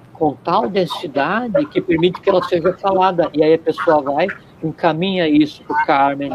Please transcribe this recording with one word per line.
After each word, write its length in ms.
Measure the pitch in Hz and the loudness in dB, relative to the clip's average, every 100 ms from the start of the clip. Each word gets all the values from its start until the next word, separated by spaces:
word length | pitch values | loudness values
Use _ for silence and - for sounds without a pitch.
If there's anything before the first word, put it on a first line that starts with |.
| - | -20
com 220 | - 151 | -4 -4
tal 340 | 120 - 190 240 | -2 -2 -2 0
densidade 960 | 196 170 - 165 139 143 214 247 202 302 | -2 -2 -4 -6 -4 -2 -2 -2 -2 -2
que 140 | - | -4
permite 400 | - 160 180 - | -2 0 0 0
que 80 | - | 0
ela 140 | 180 | 0
seja 300 | - 175 170 | 0 -2 -2
falada. 580 | 180 196 190 185 175 151 | -2 -2 2 2 2 0
E 100 | 147 | 2
aí 120 | 156 | 2
a 40 | 160 | 2
pessoa 440 | 165 156 - 151 | 0 -2 2 2
vai, 240 | 135 143 190 - - - | 2 -2 -2 -4 -18 -10
encaminha 640 | 160 - 175 156 190 185 156 | -8 -2 -2 0 -2 0 2
isso 340 | 147 151 - | 4 2 -2
pro 120 | - 147 - | -6 -2 2
karma, 420 | 143 139 139 139 | 2 2 0 -6